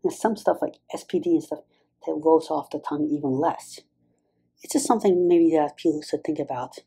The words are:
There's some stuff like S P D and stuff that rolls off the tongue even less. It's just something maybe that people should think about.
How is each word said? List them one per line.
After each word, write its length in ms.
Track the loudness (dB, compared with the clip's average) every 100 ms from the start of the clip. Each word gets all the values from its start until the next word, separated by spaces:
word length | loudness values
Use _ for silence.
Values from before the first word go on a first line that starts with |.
There's 180 | -4 -2
some 160 | -2
stuff 260 | 0 0 0
like 180 | -4 -8 _
S 120 | -14
P 160 | -4 -4
D 160 | 2
and 80 | 0
stuff 200 | 0 -12 _ _ _ _
that 80 | -8
rolls 360 | -2 4 4 2
off 220 | -6 -6
the 80 | -10
tongue 280 | -6 -4 -2
even 240 | -2 -2 0
less. 420 | -2 -2 -14 -20 _ _ _ _ _ _ _ _
It's 100 | -4
just 140 | -2 0
something 400 | 2 4 4 4
maybe 240 | 6 6
that 260 | 4 0 0
people 240 | -2 -2
should 220 | -4 -6
think 160 | -4 -4
about. 400 | -4 -6 -8 -12